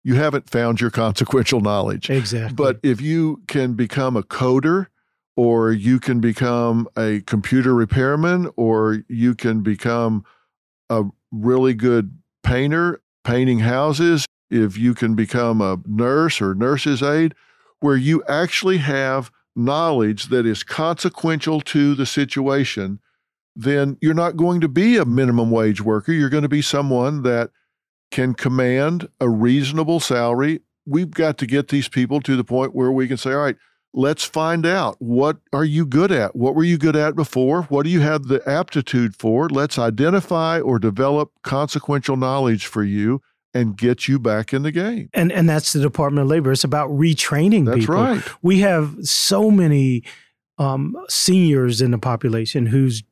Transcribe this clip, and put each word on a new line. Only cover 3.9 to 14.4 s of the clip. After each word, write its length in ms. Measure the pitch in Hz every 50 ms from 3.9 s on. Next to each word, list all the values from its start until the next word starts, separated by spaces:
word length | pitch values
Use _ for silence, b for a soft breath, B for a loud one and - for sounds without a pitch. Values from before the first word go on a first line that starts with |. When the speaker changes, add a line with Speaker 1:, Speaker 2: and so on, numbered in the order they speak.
| - 143 131 131 123
Speaker 1:
a 80 | 107 95
coder, 640 | _ - - 131 127 127 135 131 160 170 196 190 _ _ _ _ _ _ _ _ _ _
or 380 | - 120 120 117 113 113 113 113
you 260 | 107 98 120 127 127
can 220 | - - 127 120
become 680 | 113 117 107 - 127 120 120 120 120 117 113 117 117 98 _
a 240 | - 113 107 104 104
computer 540 | 92 - - 107 98 - 127 131 123 127 127
repairman, 760 | 120 113 101 - 135 131 135 143 151 160 175 180 180 175 160 -
or 480 | - 117 113 113 110 110 110 107 110 - _
you 260 | 123 113 120 123 120
can 260 | - - 120 113 110
become 600 | 98 107 104 95 - 120 117 120 117 113 110 104 b b b b b b b b _ _ _ _ _ _
a 140 | 113 113 104 101 - _ _ _ -
really 400 | 107 104 120 127 131 131 131 123
good 440 | 110 120 127 120 117 104 98 - - _ _ _ _ -
painter, 580 | - 127 127 139 143 156 165 175 175 165 - _ _ _ _ _
painting 340 | 120 120 127 131 131 123 113
houses, 680 | 110 117 123 131 147 156 147 143 170 170 170 151 - - _ _